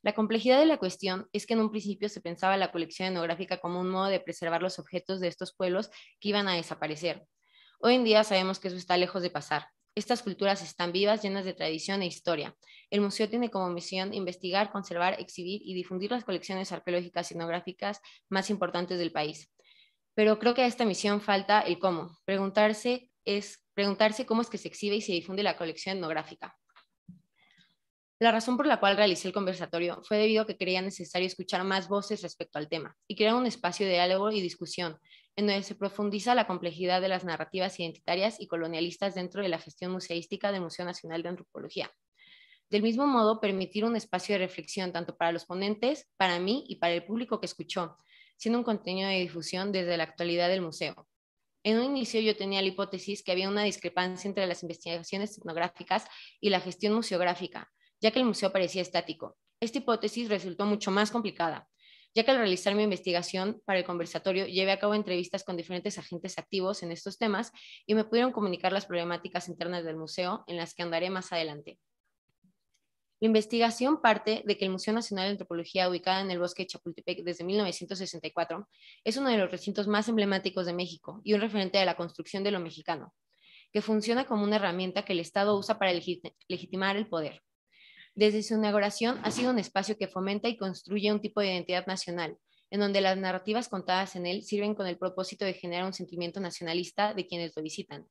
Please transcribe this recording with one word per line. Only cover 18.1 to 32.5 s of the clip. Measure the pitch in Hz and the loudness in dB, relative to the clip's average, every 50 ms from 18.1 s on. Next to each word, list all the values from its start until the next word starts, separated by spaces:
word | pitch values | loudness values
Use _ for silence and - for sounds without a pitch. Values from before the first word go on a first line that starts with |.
| - - _ _ | -20 -20 _ _
más | 190 190 190 - | -2 -2 0 0
importantes | 208 202 185 175 175 175 180 175 185 175 | 0 0 0 0 0 -2 -2 -2 -2 -2
del | 175 165 | -2 -2
país. | - 160 151 151 156 - - _ _ _ _ _ _ _ _ _ _ _ _ _ _ | 0 -2 -2 -2 -4 -10 -18 _ _ _ _ _ _ _ _ _ _ _ _ _ _
Pero | - 214 214 214 214 | 4 6 6 6 6
creo | 214 240 240 | 4 4 6
que | 254 | 6
a | 254 | 4
esta | 240 233 - 240 | 4 4 2 2
misión | 214 180 - - 208 202 208 | 2 2 2 2 2 2 2
falta | 208 - 202 196 196 - 208 214 | 2 2 2 2 6 6 6 6
el | - - 175 175 | 6 4 0 2
cómo. | - 190 175 160 175 175 - _ _ | 2 2 2 0 -4 -8 -12 _ _
Preguntarse | - 196 196 196 196 196 214 214 214 220 214 - 247 247 254 - _ _ _ _ | -2 0 0 0 2 4 6 6 6 4 2 0 -2 -2 -2 -4 _ _ _ _
es, | - 202 202 202 - - _ _ _ _ | -2 -2 -2 -2 -8 -18 _ _ _ _
preguntarse | - 202 202 196 196 214 214 214 - 262 | 0 0 0 4 4 4 4 4 0 -2
cómo | - 226 226 | 2 2 2
es | 240 - | 2 0
que | - 180 | -6 -10
se | - | -10
exhibe | - - - 208 202 202 | -10 -8 -4 -2 0 0
y | 226 | 0
se | 220 - | 0 -2
difunde | 185 170 165 185 190 196 208 | -2 -2 -2 -4 -4 0 0
la | 190 160 | 0 0
colección | - 175 165 160 - - 190 190 190 | 0 -4 -6 -6 -6 -6 -4 -4 -2
etnográfica. | 170 156 160 156 156 - - _ - - - _ _ _ _ - _ _ _ _ _ - - - _ _ _ _ _ _ _ _ _ _ _ _ _ _ _ _ _ _ _ _ | -2 -2 -2 -4 -4 -6 -14 _ -16 -16 -16 _ _ _ _ -20 _ _ _ _ _ -20 -20 -20 _ _ _ _ _ _ _ _ _ _ _ _ _ _ _ _ _ _ _ _
La | 226 233 | 4 6
razón | 220 226 226 254 254 | 6 6 2 0 2
por | 240 277 | 2 4
la | 285 247 214 | 4 4 6
cual | 202 196 202 | 6 4 6
realicé | 196 208 202 175 - - | 6 6 4 4 2 -2
el | 190 180 | -2 -2
conversatorio | 202 196 185 185 165 170 - - 170 175 175 - - - | 0 0 0 -2 -4 -6 -4 -2 -2 -2 -2 -2 -6 -4
fue | - 214 | 0 2
debido | 208 214 220 220 214 | 4 4 4 4 2
a | 220 | 2
que | 214 185 | 0 -2
creía | - 190 180 185 185 | -4 -2 0 0 0
necesario | 185 196 190 - 175 - - 180 185 | 0 -2 -6 -8 -12 -4 -2 -2 -2
escuchar | 185 185 - 180 - - 180 185 | -2 -4 -8 -6 -2 -2 -2 0
más | 190 190 196 185 170 | 2 0 0 0 0
voces | 202 208 202 - 214 202 | -2 -2 -2 -2 -6 -6
respecto | 180 170 - _ 151 - | -6 -12 -10 _ -14 -8